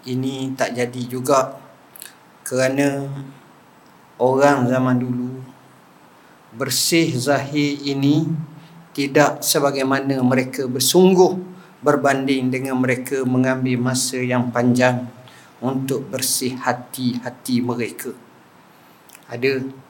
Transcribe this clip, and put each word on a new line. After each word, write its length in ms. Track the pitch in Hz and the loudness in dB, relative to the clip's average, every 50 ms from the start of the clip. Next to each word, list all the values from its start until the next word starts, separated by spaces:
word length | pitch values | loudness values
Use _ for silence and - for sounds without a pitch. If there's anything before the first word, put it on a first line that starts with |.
| - | -6
ini 480 | 127 127 127 131 131 135 131 131 135 131 | -4 -4 -2 -2 -4 -4 -4 -6 -6 -2
tak 180 | - - - 123 120 | -2 -4 -2 -2 -4
jadi 240 | 123 120 123 127 120 120 | -4 -4 -4 -10 -8 -8
juga 480 | 127 127 123 139 143 131 127 - - - - - - - - - - - - - - - - - _ - - | -8 -6 0 4 4 4 4 0 -6 -14 -18 -20 -20 -20 -20 -20 -20 -20 -20 -20 -20 -20 -20 -20 _ -16 -10
kerana 640 | - 131 127 131 131 135 139 143 143 139 139 139 139 139 143 135 - - - - - - - _ - _ - _ - _ - - - - - | -4 -2 0 0 2 2 2 0 0 0 -2 -6 -8 -8 -10 -12 -14 -16 -20 -20 -20 -20 -20 _ -20 _ -20 _ -20 _ -20 -20 -20 -4 0
orang 480 | 117 127 131 131 139 143 143 135 123 120 | 0 2 4 6 6 6 6 4 2 2
zaman 320 | 127 131 127 127 127 123 | 2 2 2 2 2 0
dulu 400 | 123 123 123 123 123 127 131 131 131 - - - - - - - - - - - - - - - - - - _ _ - - | 0 -2 -4 -4 -4 -6 -8 -12 -16 -18 -20 -20 -20 -20 -20 -20 -20 -20 -20 -20 -20 -20 -20 -20 -20 -20 -20 _ _ -20 -10
bersih 560 | 113 131 123 127 - - - 170 170 165 135 127 | -8 -6 -4 -2 -2 0 2 2 2 2 2 0
zahir 640 | 123 120 143 143 131 131 135 147 151 147 143 143 143 | -2 0 2 0 0 0 -2 -2 0 0 0 -2 -4
ini 480 | 139 143 139 139 139 143 151 165 165 165 165 - - - - - - - - - - - | -4 -4 -2 2 2 4 4 4 2 0 -2 -4 -6 -10 -16 -20 -20 -20 -20 -20 -20 -12
tidak 500 | - 139 139 135 135 151 143 - - - | -6 -4 -4 2 4 4 4 4 2 -2
sebagaimana 760 | - - - 156 139 139 135 139 135 135 135 135 135 139 139 131 | -2 0 0 2 2 2 0 0 0 0 0 0 0 0 0 2
mereka 460 | 127 123 131 127 127 127 - - 135 | 2 2 2 2 0 -2 -4 -6 -4
bersungguh 720 | 123 123 135 131 - - 175 185 185 190 180 185 160 156 185 - - - - - - - - | -4 -2 -2 -2 4 6 6 6 8 8 8 6 6 4 -2 -6 -10 -16 -20 -20 -20 -20 -2
berbanding 720 | - 143 143 135 127 139 135 135 135 135 139 131 127 127 127 | 0 2 2 4 2 2 2 2 0 0 0 0 0 -2 -2
dengan 240 | 127 131 135 131 | -2 -4 -4 -2
mereka 480 | 127 127 127 123 123 123 - 143 131 131 | 0 0 0 0 -2 -2 -6 -4 -2 -2
mengambil 540 | 127 127 127 127 131 131 131 127 127 123 117 | 0 2 2 2 2 0 0 0 -2 0 0
masa 420 | 123 127 127 127 - - - 127 | 0 0 0 -2 -4 -4 -4 -4
yang 300 | 127 123 123 123 120 120 | -2 0 0 0 0 0
panjang 560 | 117 120 123 123 120 123 123 127 123 120 - - - - - - - - - - - - 117 | -2 0 2 2 4 4 4 2 2 0 -6 -10 -14 -20 -20 -20 -20 -20 -20 -20 -18 -8 -6
untuk 420 | 127 135 135 - - 139 117 - - | -4 -4 -4 -4 -4 -4 -4 -6 -8
bersih 480 | - - - - - - 131 120 123 123 | -8 -6 -4 -2 -2 -2 -4 -4 -6 -4
hati-hati 1040 | - 127 123 123 - - - - 127 120 113 120 - 120 - - - - 127 120 123 | -2 -2 -2 -2 -6 -14 -10 -4 -4 -2 -2 -4 -8 -10 -12 -12 -6 -2 -2 0 0
mereka. 480 | 123 120 117 117 101 - - - 131 - - - - - - - _ _ - - _ - - - - - _ _ - - - - - | -2 -4 -4 -4 -6 -8 -10 -12 -12 -12 -14 -20 -20 -20 -20 -20 _ _ -20 -20 _ -20 -20 -20 -20 -20 _ _ -20 -20 -20 -16 -14
Ada. 320 | 120 120 123 135 135 131 131 131 - - - | -8 -2 0 0 0 0 -4 -8 -12 -14 -20